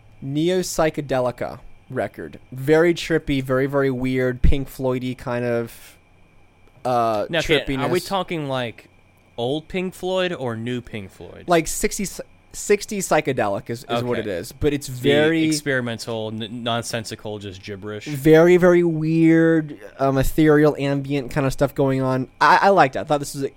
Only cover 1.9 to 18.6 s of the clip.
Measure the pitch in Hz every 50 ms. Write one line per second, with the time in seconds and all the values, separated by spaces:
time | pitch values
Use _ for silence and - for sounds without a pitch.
1.9 | 123 127 98 107 - - 90 73 - - - - 123 131 135 139 156 156 170 175
2.9 | 170 - - - 165 156 - - 143 135 131 131 131 131 135 143 143 143 135 135
3.9 | 131 123 127 131 131 131 127 127 123 127 - - 147 139 135 - - - 131 131
4.9 | 127 127 123 127 123 - - 135 120 120 123 120 117 117 117 113 - - - -
5.9 | - _ _ _ _ _ _ _ _ _ _ _ _ _ _ - _ - - 123
6.9 | 127 120 117 113 110 104 98 - 170 160 147 - 156 139 117 135 139 131 143 143
7.9 | 170 180 - - 196 190 180 - 185 160 147 135 131 127 123 113 104 - - _
8.9 | _ _ _ _ _ _ _ _ _ - 117 127 143 156 156 - - 185 180 185
9.9 | 175 - - 185 185 185 180 180 180 - 131 120 113 113 113 120 123 123 120 -
10.9 | - 110 98 92 - - 85 90 98 87 87 - 175 165 156 - - - - 208
11.9 | - - 202 - - - - - _ _ _ _ - - - - 208 202 - -
12.9 | 220 196 180 - 175 160 151 147 131 123 110 101 101 104 - - 117 117 - -
13.9 | 117 120 123 123 120 107 107 104 92 85 98 - - - - 147 147 139 - -
14.9 | 131 123 127 143 143 147 151 160 165 160 160 156 156 147 - 147 135 127 120 120
15.9 | 113 107 - 123 117 110 110 110 110 110 117 98 117 123 113 120 117 120 113 -
16.9 | - 117 104 - 113 - - 110 107 104 98 101 92 95 - - 101 95 95 104
17.9 | 107 104 - 151 147 135 135 156 156 160 165 175 180 175